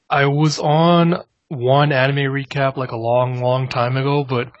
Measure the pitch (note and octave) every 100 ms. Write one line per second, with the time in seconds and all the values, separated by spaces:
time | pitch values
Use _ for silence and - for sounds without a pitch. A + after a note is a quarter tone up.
0 | - D3 C#3 C#3+ D#3 C#3+ D#3 D#3 E3+ E3+
1 | E3+ E3+ - _ - C3+ B2 C#3 D3 C3+
2 | C3 C#3+ C#3 C#3 C3+ C#3+ C3+ C#3 B2+ A#2
3 | A#2 B2 B2+ B2 B2 C3 B2+ B2+ A#2+ C3
4 | C#3 C#3+ C3 B2+ A#2 -